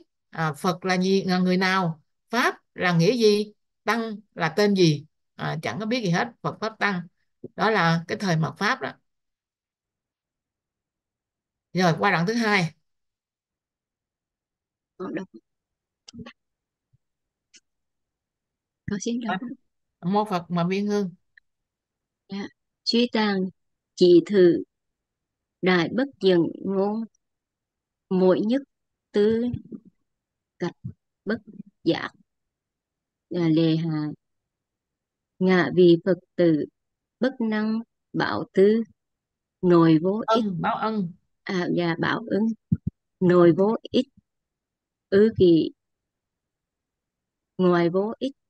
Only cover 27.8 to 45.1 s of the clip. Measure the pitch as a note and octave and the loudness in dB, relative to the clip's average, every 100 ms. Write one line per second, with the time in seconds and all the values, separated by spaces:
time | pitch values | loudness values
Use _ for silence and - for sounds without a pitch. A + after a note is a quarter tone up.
27.8 | _ _ - F#3 F#3 D#3+ G#3 C4 C#4 _ | _ _ -4 2 2 2 0 -4 -6 _
28.8 | _ _ _ G#3+ G#3 A3+ B3 A#3+ - - | _ _ _ 0 0 0 -4 -8 -12 -20
29.8 | _ _ _ _ _ _ _ - F3 - | _ _ _ _ _ _ _ -10 -10 -10
30.8 | - - _ _ - A3 - - - _ | -14 -16 _ _ -10 -10 -10 -20 -20 _
31.8 | - - - - _ _ _ _ _ _ | -4 -4 -6 -14 _ _ _ _ _ _
32.8 | _ _ _ _ - F3+ E3+ D#3 E3 D#3+ | _ _ _ _ -10 -4 0 2 2 0
33.8 | E3 D#3 D3+ D3 _ _ _ _ _ _ | -2 -6 -8 -12 _ _ _ _ _ _
34.8 | _ _ _ _ _ - F#3 F#3 D#3+ E3 | _ _ _ _ _ -4 0 2 2 4
35.8 | F3+ E3+ G3 F3 - - F3 D3+ - _ | 6 6 2 -4 -4 0 2 2 -2 _
36.8 | _ _ _ - B3 C4+ A3+ G#3+ G#3+ A3 | _ _ _ -6 -6 -4 -4 -4 -4 -4
37.8 | A#3 _ _ D#3+ D#3 G#2 - - G3+ A3 | -8 _ _ -6 -4 -4 -4 2 4 2
38.8 | A3 _ _ _ _ _ _ _ F3+ E3+ | -2 _ _ _ _ _ _ _ 2 4
39.8 | E3 D#3 F3+ G#3 A3+ A3+ G#3+ F3 F3 A#3 | 6 4 2 -4 0 0 0 -4 -6 -4
40.8 | A3 G#3+ F3 - _ _ - F#3+ F3 E3 | -4 -4 -6 -10 _ _ -8 -6 -4 -2
41.8 | F3 E3 D#3+ D#3+ A#3 G3 A3+ A3+ - - | -2 -2 -2 -4 -4 -2 -2 -4 -4 -4
42.8 | - - _ - F3+ F3+ F3 D#3+ G3 A3+ | -4 -12 _ -2 2 6 6 4 2 -2
43.8 | - - - _ _ _ _ _ _ _ | -4 -4 -4 _ _ _ _ _ _ _
44.8 | _ _ - | _ _ -2